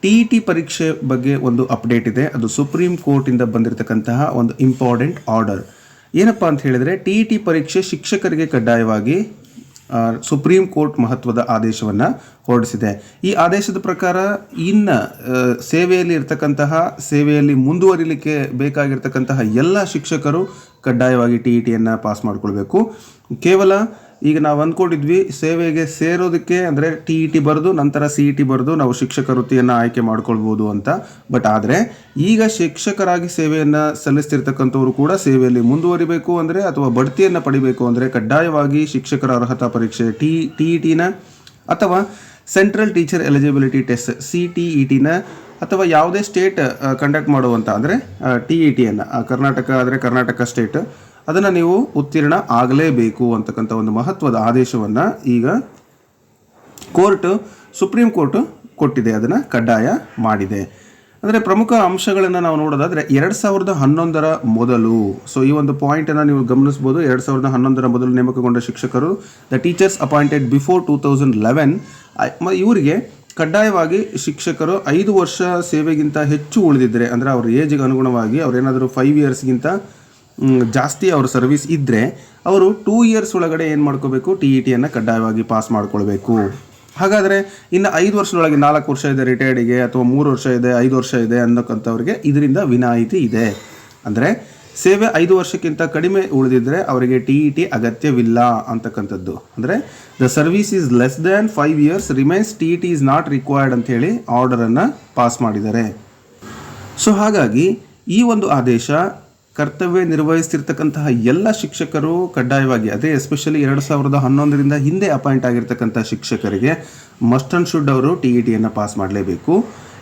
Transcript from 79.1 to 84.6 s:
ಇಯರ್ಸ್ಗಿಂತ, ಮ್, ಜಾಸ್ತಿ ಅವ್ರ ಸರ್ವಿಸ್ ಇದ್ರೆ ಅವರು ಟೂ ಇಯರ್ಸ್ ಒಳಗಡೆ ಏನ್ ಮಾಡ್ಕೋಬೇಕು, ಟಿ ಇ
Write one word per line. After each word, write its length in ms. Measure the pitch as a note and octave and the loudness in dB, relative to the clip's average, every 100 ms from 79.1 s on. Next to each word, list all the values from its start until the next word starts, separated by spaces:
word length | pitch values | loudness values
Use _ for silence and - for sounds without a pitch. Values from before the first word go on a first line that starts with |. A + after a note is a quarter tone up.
| D3+ | 4
ಇಯರ್ಸ್ಗಿಂತ, 480 | C#3+ B2+ C3 B2 C3+ G3 - - - _ _ - | 2 0 -2 -2 -2 -4 -8 -20 -20 _ _ -2
ಮ್, 200 | C3+ C3 A#2 | 2 2 2
ಜಾಸ್ತಿ 380 | C3 C#3+ - F#3 | 0 -2 -2 0
ಅವ್ರ 160 | D#3+ B2+ | 2 2
ಸರ್ವಿಸ್ 420 | B2+ B2+ D3 C#3+ | 2 2 0 0
ಇದ್ರೆ 640 | D#3+ C3+ A2+ B2+ - - - - | -2 2 2 0 -4 -20 -8 0
ಅವರು 280 | F#3+ F#3 | 4 4
ಟೂ 300 | G#3+ - A3 | 2 0 4
ಇಯರ್ಸ್ 320 | A#3 A3 G#3+ F#3+ | 4 4 0 -2
ಒಳಗಡೆ 340 | E3 D#3+ D#3+ | -2 -2 -2
ಏನ್ 120 | D3+ | 0
ಮಾಡ್ಕೋಬೇಕು, 500 | D3 C3+ C#3 C3 C3 | 0 0 -2 -2 -2
ಟಿ 240 | F#3+ C#3+ | 0 2
ಇ 40 | C3+ | 2